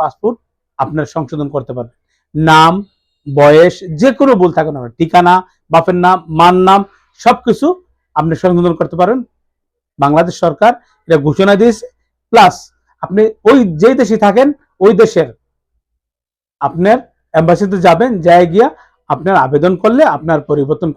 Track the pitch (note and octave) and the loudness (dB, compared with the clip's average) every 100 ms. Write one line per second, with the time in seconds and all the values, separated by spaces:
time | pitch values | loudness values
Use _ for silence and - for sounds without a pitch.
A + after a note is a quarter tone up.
0 | D#3 - G#3+ A#3+ _ _ _ - C3+ D3+ | -8 -4 -8 -8 _ _ _ -10 -6 -6
1 | D3 E3 C#3+ D3+ D3 C#3+ B2 B2 A#2+ _ | -8 -8 -8 -8 -8 -8 -10 -12 -12 _
2 | _ _ _ D3+ D#3+ D#3 D#3+ F#3 G3+ _ | _ _ _ -4 2 4 4 0 -8 _
3 | _ _ - C#3 D3 D3+ F3 F3 F#3 D3+ | _ _ -8 2 4 6 4 0 -12 -2
4 | B3 B3 C#4 A3+ F3+ D#3+ D#3 C#3+ A#2+ - | -2 0 0 2 0 -2 -4 -6 -12 -6
5 | E3 F3+ F3 F3+ F#3 _ _ D#3+ E3 F3+ | -2 0 2 0 -2 _ _ -2 -2 -2
6 | F3 F#3 F3 D#3+ F3 F#3 F#3 G3 G3 _ | 0 -2 -4 0 2 2 2 2 0 _
7 | _ _ A#3 A#3 A#3+ G#3+ D4+ F4+ _ _ | _ _ -2 -2 -2 -2 -2 -4 _ _
8 | _ - D#3 D#3+ F#3 F3 F3 E3 D#3 E3+ | _ -6 -4 -2 -2 0 0 -2 -6 -2
9 | F3+ B3+ A#3+ _ _ _ _ _ _ _ | -2 -2 -6 _ _ _ _ _ _ _
10 | C#3 D3+ F3 - E3+ D3 G#3+ B3 _ _ | -2 0 -2 -2 -4 0 -2 -2 _ _
11 | - D#3+ C#3+ C#3+ G3 G3+ A#3 A3 - _ | -2 -2 0 0 0 2 2 0 -8 _
12 | _ _ _ A3+ F#3+ - - _ _ _ | _ _ _ 2 2 2 -14 _ _ _
13 | - F#3+ A3 A3 G#3 C4+ G#3 D3+ G#3+ C4 | -8 -2 -2 0 2 2 2 0 0 2
14 | A3 A3 G#3 G3 C#4 C#4+ _ _ F#3+ G3 | -2 0 2 2 0 -2 _ _ 0 4
15 | A3 F#3 C#3+ A2+ _ _ _ _ _ _ | 2 2 -4 -6 _ _ _ _ _ _
16 | _ _ _ _ _ _ C#3+ E3+ F#3+ A#3+ | _ _ _ _ _ _ -8 -4 0 0
17 | - _ _ D#3+ E3 E3+ G3+ G3 F3+ E3 | -2 _ _ -2 0 0 -2 0 2 2
18 | B3 G#3 E3 F3 F3 F3+ C4 - _ _ | 0 -2 2 2 2 2 0 -2 _ _
19 | _ D3+ E3 F#3+ C3 D3 E3+ F3+ G#3+ B3 | _ -6 -2 -2 0 0 0 -2 -2 0
20 | D4 D3 D#3 D#3+ - D3 C#3 D#3 E3 | 0 0 -4 -4 -2 -4 -4 -4 -6